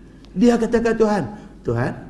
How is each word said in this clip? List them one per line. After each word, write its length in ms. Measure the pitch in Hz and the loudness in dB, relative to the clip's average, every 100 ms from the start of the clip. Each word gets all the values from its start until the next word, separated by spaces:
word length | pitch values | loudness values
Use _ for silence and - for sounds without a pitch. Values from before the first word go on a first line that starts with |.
| - - - 180 | -20 -20 -12 2
Dia 240 | 233 233 | 4 4
katakan, 340 | 220 233 233 220 | 0 0 0 2
"Tuhan, 260 | 220 208 139 - - - | 0 0 -4 -10 -20 -10
Tuhan, 280 | - 117 139 - | -4 -2 -4 -6